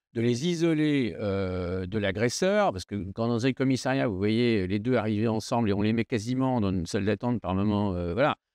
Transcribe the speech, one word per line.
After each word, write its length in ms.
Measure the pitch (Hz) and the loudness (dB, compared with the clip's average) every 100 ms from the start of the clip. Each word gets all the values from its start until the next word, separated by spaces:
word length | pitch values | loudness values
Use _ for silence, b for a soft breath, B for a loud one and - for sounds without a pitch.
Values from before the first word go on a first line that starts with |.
| _ | _
de 80 | 117 | -2
les 260 | 117 120 170 | 0 2 0
isoler, 680 | 170 165 156 151 143 113 - | 2 2 2 2 2 0 -2
euh, 680 | 104 98 92 90 87 92 90 | -2 -2 -2 -2 -4 -4 -4
de 100 | 107 | -2
l'agresseur, 760 | 101 98 120 - 185 208 190 | -2 0 0 0 0 2 0
parce 140 | 92 - | -2 -6
que 260 | 101 90 | -6 -6
quand 140 | 98 117 | -2 0
dans 200 | 117 131 | 0 0
un 60 | |
commissariat, 540 | 123 135 131 131 135 131 | 0 0 0 0 0 0
vous 100 | 92 | 0
voyez 500 | 104 110 120 110 92 | 0 2 2 2 0
les 120 | 104 | -2
deux 160 | 117 120 | 0 0
arriver 320 | 107 104 113 | 2 0 0
ensemble 420 | 110 - 120 110 | -2 -2 0 2
et 40 | |
on 80 | 98 | 2
les 120 | 107 | 2
met 120 | 113 110 | 0 0
quasiment 560 | 117 110 127 131 123 | -2 -2 -2 0 2
dans 100 | 101 | 0
une 140 | 92 85 | 0 -2
salle 200 | 107 101 | -2 0
d'attente 360 | 98 123 117 | 0 0 -2
par 140 | 85 95 | -2 0
moment, 400 | 101 104 104 90 | 2 2 0 -2
euh, 180 | 87 | -2
voilà. 220 | 87 143 - _ | 0 0 -2 _